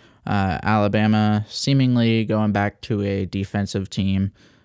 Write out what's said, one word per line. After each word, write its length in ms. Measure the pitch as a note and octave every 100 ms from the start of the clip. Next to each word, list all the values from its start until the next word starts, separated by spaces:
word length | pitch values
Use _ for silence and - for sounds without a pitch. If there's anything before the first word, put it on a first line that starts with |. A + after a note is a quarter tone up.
| - _ -
Uh, 320 | G2+ F#2+ E2+
Alabama 840 | - G#2+ G#2 G#2+ G#2+ G#2+ G#2+ G#2+ G#2+
seemingly 760 | - - C#3 C3 B2 A#2 A2+ A2
going 260 | A2 G#2+
back 300 | G2+ G2+ -
to 200 | - G#2
a 240 | G2 G2 F#2+
defensive 640 | G2 G2 G#2 G2 G2+ F#2+
team 420 | - G2 F#2+ G2 - - _